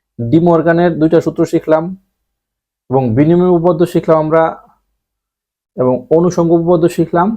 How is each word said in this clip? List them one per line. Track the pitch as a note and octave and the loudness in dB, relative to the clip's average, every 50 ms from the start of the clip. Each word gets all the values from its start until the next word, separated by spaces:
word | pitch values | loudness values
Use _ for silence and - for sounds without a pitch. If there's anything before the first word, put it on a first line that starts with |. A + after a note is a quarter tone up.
| _ _ _ - | _ _ _ -8
ডি | A#2 A#2 A#2 E3 | -4 0 2 2
মর্গানের | E3+ F3 E3+ D#3+ D3+ E3 E3 E3+ F3 F3+ E3 D3+ | 2 4 2 2 2 0 0 2 0 0 0 0
দুইটা | D#3 D#3+ E3+ E3 | 0 2 2 2
সূত্র | D#3 D#3+ D#3 - E3+ | 0 0 -2 -4 -4
শিখলাম | D#3+ - E3 - - D#3 D#3+ E3 F3+ F#3+ F#3+ _ _ _ _ _ _ _ _ _ _ _ _ _ _ _ _ _ - | -2 -2 -4 -2 0 0 0 -2 -4 -10 -14 _ _ _ _ _ _ _ _ _ _ _ _ _ _ _ _ _ -4
এবং | B2+ C3+ C3 B2 A2 | -2 -2 -2 0 0
বিনিময় | B2+ D3 D#3 E3+ F3 F3+ F#3 F3+ E3+ | 0 2 2 2 2 2 2 0 0
উপপাদ্য | D#3+ F3 E3+ - F3 | 0 0 0 0 -2
শিখলাম | E3 - E3+ E3 - D#3+ D#3+ | -2 -2 -4 -2 0 0 0
আমরা, | D#3 D#3 D3+ E3 E3 E3 F#3+ - - _ _ _ _ _ _ _ _ _ _ _ _ _ _ _ _ _ _ _ _ _ - | 0 0 0 0 0 0 -2 -8 -16 _ _ _ _ _ _ _ _ _ _ _ _ _ _ _ _ _ _ _ _ _ -6
এবং | - C3 B2+ B2+ B2+ - - | -4 -2 0 -2 -2 -2 0
অনুষঙ্গ | D#3 E3 E3+ F3+ F3 - E3+ E3 E3+ | 0 2 2 0 0 0 0 2 2
উপপাদ্য | E3+ E3+ E3 F3+ E3+ D#3+ E3+ | 0 2 2 0 2 0 0
শিখলাম, | - - E3+ D#3+ - E3+ F3 G3+ A3+ | 0 -2 -4 -2 0 -2 -2 -2 -4